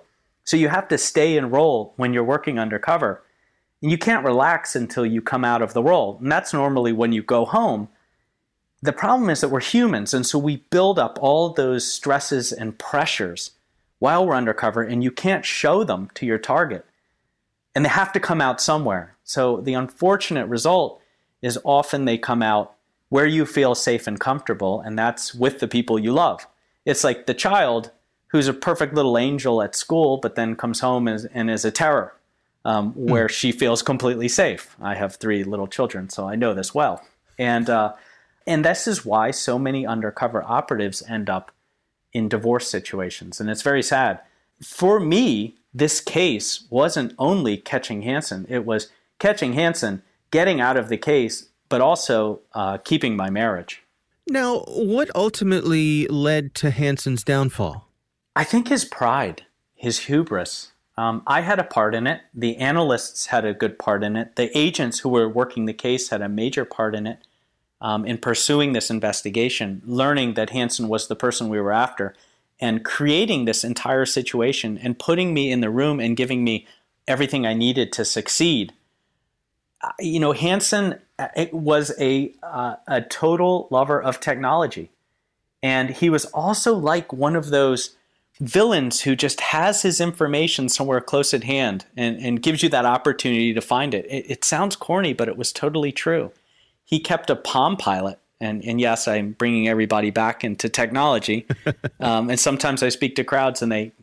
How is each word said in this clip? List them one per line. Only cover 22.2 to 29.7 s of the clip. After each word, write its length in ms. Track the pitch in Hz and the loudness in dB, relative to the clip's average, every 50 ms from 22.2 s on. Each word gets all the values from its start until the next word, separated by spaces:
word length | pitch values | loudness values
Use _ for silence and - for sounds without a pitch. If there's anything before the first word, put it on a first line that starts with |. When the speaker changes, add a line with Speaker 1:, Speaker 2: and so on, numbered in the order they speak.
| - - 123 120 | 0 0 0 2
Speaker 1:
out 320 | 113 110 107 104 101 - - _ _ _ _ _ _ _ | 2 2 2 2 0 -2 -8 _ _ _ _ _ _ _
where 180 | 139 135 147 151 | 2 4 4 4
you 180 | 160 160 151 | 4 2 0
feel 300 | 143 - 147 139 127 123 | 0 2 2 2 4 2
safe 320 | - - - 120 117 - - | 2 0 0 0 0 -2 -4
and 120 | 104 98 | -6 -4
comfortable, 600 | - 131 135 147 - - 110 95 101 95 95 110 | -2 -2 -2 -2 -2 -4 -4 -2 -2 -2 -2 -2
and 160 | - 110 107 110 | -4 -6 -2 0
that's 360 | 113 117 117 - - - - | 0 0 0 -2 -6 -10 -2
with 240 | 120 123 135 135 - | 0 0 0 0 0
the 80 | - 110 | -4 -2
people 320 | - 120 120 - 113 110 | 0 0 0 2 0 2
you 120 | 107 113 | 2 2
love. 360 | 123 156 175 139 95 - - - _ _ _ _ _ _ _ | 2 4 2 2 0 -2 -10 -18 _ _ _ _ _ _ _
It's 180 | - 143 - - | -2 0 2 2
like 220 | 139 123 - - - | 0 0 0 -2 -4
the 60 | 123 | -2
child 580 | - - 196 196 202 175 131 117 117 110 - - _ _ _ _ _ _ _ | -2 0 2 2 4 4 2 2 0 -2 -6 -12 _ _ _ _ _ _ _
who's 200 | - 156 139 135 | 2 2 2 2
a 60 | 131 | 0
perfect 400 | 135 - 180 170 - 156 139 139 | 0 0 -2 0 0 0 0 2
little 220 | 151 139 131 120 117 | 2 4 4 4 2
angel 440 | 120 135 143 139 127 131 117 110 | 2 2 0 0 0 2 2 2
at 140 | 104 101 | 0 -2